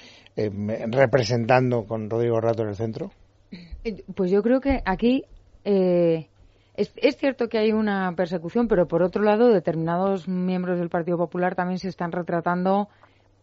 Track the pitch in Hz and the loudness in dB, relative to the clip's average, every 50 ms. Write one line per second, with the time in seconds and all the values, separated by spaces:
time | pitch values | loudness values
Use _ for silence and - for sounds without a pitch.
0 | - - - - - - _ - 110 107 98 101 104 104 113 - 117 113 110 131 | -20 -20 -20 -20 -20 -14 _ -6 -6 -4 -4 -6 -6 -6 -6 -6 -6 -2 2 2
1 | 139 113 120 135 117 98 123 117 113 110 127 131 131 123 123 120 101 110 113 110 | 4 4 4 2 2 2 0 0 2 4 4 4 4 2 0 -2 -2 -4 -6 -6
2 | 107 104 113 117 120 120 117 113 110 117 117 107 110 104 101 95 113 113 110 - | -4 -4 -2 0 0 2 2 2 2 0 0 0 -2 -4 -4 -4 -6 -6 -6 -8
3 | 180 196 - _ - _ _ _ _ _ - 180 175 170 - - - 233 196 - | -10 -12 -12 _ -20 _ _ _ _ _ -20 -20 -16 -16 -16 -10 -8 -10 -10 -10
4 | - - 185 - 190 180 196 202 202 240 254 262 262 277 269 233 - 190 185 160 | -14 -12 -4 -2 0 2 2 2 4 4 2 2 2 0 -2 0 0 -4 -2 0
5 | 220 240 254 269 - - - - _ _ - - _ 202 202 190 185 185 175 175 | 2 2 2 0 -2 -8 -18 -20 _ _ -20 -10 _ 0 2 2 4 4 4 4
6 | 175 165 165 160 156 - _ _ - - _ _ _ _ _ - 208 - _ - | 4 2 2 0 -4 -10 _ _ -20 -20 _ _ _ _ _ -6 -6 -6 _ 0
7 | - 285 - - - 277 254 - 240 226 - 220 214 220 214 220 220 208 202 196 | 0 0 0 2 -2 -2 0 -2 -4 -2 0 0 2 2 2 2 0 0 0 0
8 | 190 185 170 165 185 160 185 175 160 165 - 233 240 220 214 175 175 165 165 165 | -2 -2 -2 -2 -4 -2 -4 -6 -6 -2 0 0 2 2 4 2 2 2 2 2
9 | 180 180 - 196 208 214 208 214 240 247 220 180 - 185 160 160 160 165 170 175 | 2 2 2 2 2 2 4 6 6 6 6 4 2 0 -2 -2 -2 -2 0 0
10 | 190 196 196 190 156 190 185 180 180 185 185 180 180 180 180 175 175 170 - 175 | 0 0 -2 -2 -4 -4 -4 -2 -2 -2 -2 -2 -2 -2 -2 -2 -2 -2 -4 -4
11 | 160 170 175 165 175 165 - 180 180 180 185 185 180 180 185 180 - 190 165 - | -2 -2 -2 -2 -2 -2 -2 -2 -2 -2 0 -2 -4 -2 -4 -4 -6 -8 -6 -6
12 | 175 170 170 180 170 165 170 170 165 175 175 180 180 190 190 202 208 - _ _ | -6 -4 -4 -4 -4 -2 -2 -2 0 0 -2 0 0 2 2 0 0 -4 _ _
13 | - _ _ _ _ _ _ _ | -20 _ _ _ _ _ _ _